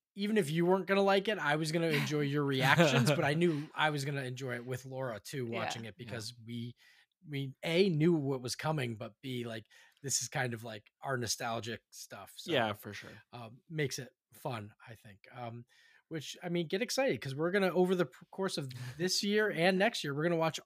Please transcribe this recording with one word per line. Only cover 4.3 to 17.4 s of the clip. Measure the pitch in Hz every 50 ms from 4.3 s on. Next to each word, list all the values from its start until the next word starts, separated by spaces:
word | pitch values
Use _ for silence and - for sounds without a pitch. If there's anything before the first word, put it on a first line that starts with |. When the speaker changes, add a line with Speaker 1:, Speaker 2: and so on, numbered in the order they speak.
| 127 123 135 127 120
Speaker 1:
it | 120 120
with | 127 131 127 131
Laura | 131 131 131 135 127 113 101
too, | - - - 139 123 113
Speaker 3:
Yeah. | 113 -
Speaker 1:
watching | 113 - - 117 117
it | 110 101 -
Speaker 2:
Yeah. | 120
Speaker 1:
because | - 101 117 107 113 120 120 113
we, | 110 120 120 117 120 123 _ _ _ - _ _ _ _ _ - 151
we, | 147 139 139 135 131 _ -
A, | 165 165 170 202 202
knew | 165 147 151 175 175
what | 160 139 135 139 127 120
was | 123 -
coming, | - - 151 160 151 127 120 117
but | 104 117 113 98 _ -
B, | 135 127 123 120
like, | 117 113 110 107 _ _ - - _ _ _ -
this | 139 131 - -
is | -
kind | - 151 127 127 117
of, | 110 110
like, | 120 110 107 - _ _ _ -
our | 139 135 123
nostalgic | 120 104 - - 135 120 113 117 107 113 113 101 _ _
stuff. | - - - - - 107 98 - -
So, | - - 180 165
Speaker 2:
Yeah, | 135 113 110 104
for | - - 110 101
sure. | - - - 123 113 - _ -
Speaker 1:
um, | 120 120 110 117 131 _ -
makes | 165 156 151 131 - -
it | 127 120 _ _ _ _ -
fun, | - - 147 127 113 104 104 107 _ - -
I | 117
think. | - - 107 101 98 _ - -
Um, | 131 123 117 113 120 120 _ _ _ _ _ _ _ _ -
which, | 160 160 135 - - - -
I | 180
mean, | 170 175 170
get | 151 - 190 240
excited | 233 - - 269 262 180 123
'cause | - 135 135
we're | 139